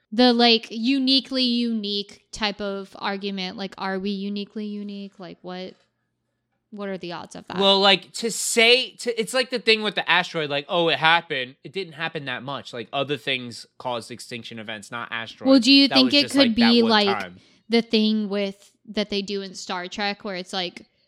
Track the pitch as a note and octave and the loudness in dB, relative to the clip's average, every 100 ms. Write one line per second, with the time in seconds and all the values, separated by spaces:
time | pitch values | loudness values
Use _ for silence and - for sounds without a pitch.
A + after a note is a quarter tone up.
0 | _ G#3+ B3+ A#3 A#3+ A3+ - A3+ A3+ C#4 | _ 4 4 6 6 4 2 -4 0 0
1 | C4 C4+ C4 C4 B3+ A#3+ A#3 A3+ G3+ G3+ | 2 2 0 -2 0 0 0 -2 -4 -6
2 | G3+ - _ - G#3+ G3 G3+ G3 G3 - | -8 -14 _ -6 -4 -4 -6 -8 -12 -10
3 | G#3 G3 G3+ G3 F#3 F#3+ G3 - F#3+ F#3+ | -8 -6 -6 -6 -8 -8 -10 -8 -6 -4
4 | G3 G3 G3+ G3+ G3+ A3 G#3+ G#3 G#3 G3+ | -4 -4 -6 -8 -8 -10 -10 -10 -10 -12
5 | G3 - F3 F3+ F3+ F3+ F#3 - _ _ | -14 -16 -18 -16 -14 -12 -12 -16 _ _
6 | _ _ _ _ _ _ _ G#3 G3+ F#3 | _ _ _ _ _ _ _ -12 -10 -8
7 | F3 E3+ - - - - G3 G3 G3 F#3 | -10 -12 -12 -16 -6 2 4 6 6 4
8 | - - A#3 - - A#3 A3+ B3 A#3+ - | 2 -6 -6 -4 0 4 6 6 2 -6
9 | A#3+ A#3 A3 B3+ C4 B3 A3+ A3 G#3+ F#3 | -6 -4 -2 -2 -2 -2 2 2 0 -2
10 | D#3+ E3+ E3+ E3 D3 C#3+ D3 F3+ E3 C3+ | 2 2 2 -4 -4 -4 -2 0 2 2
11 | D#3+ E3+ E3 C#3+ B2+ C#3 D#3+ F3+ F3 C#3+ | 4 4 2 -6 -6 -10 -12 -10 -10 -8
12 | E3 D#3+ C#3 B2 B2+ C3+ - B2 G#2+ C#3 | -10 -8 -8 -8 -8 -10 -10 -12 -6 -4
13 | C3+ C#3+ - C3 B2 G#2+ - - B2+ A#2+ | -4 -4 -4 -4 -6 -14 -18 -12 -6 -6
14 | A2 B2 - A#2+ A2 A#2 G#2+ G#2+ G2+ A#2+ | -8 -16 -14 -14 -12 -14 -12 -12 -12 -12
15 | A#2 A#2 A2+ - C4 C4+ A3+ C#4 C#4 C4+ | -8 -8 -10 -4 4 6 8 6 6 4
16 | C4 C#4+ C#4 C4+ C4 G#3+ A#3 A#3 A3+ A3 | 4 4 2 4 4 4 4 6 4 4
17 | G3+ G3+ F#3 - _ _ - A3+ A3+ A3 | 2 0 -6 -12 _ _ -2 0 2 2
18 | G#3+ A3 G#3 G3+ G3 G3 _ _ - G#3 | 2 0 -2 -2 -4 -6 _ _ -10 -6
19 | G#3 G3+ G3 G3+ F#3+ - - F#3 F3+ - | -4 -4 -4 -6 -8 -12 -8 -8 -8 -6
20 | G3+ G3+ G#3+ F#3 F#3 G3 F3 - - _ | -6 -6 -8 -10 -8 -6 -6 -8 -20 _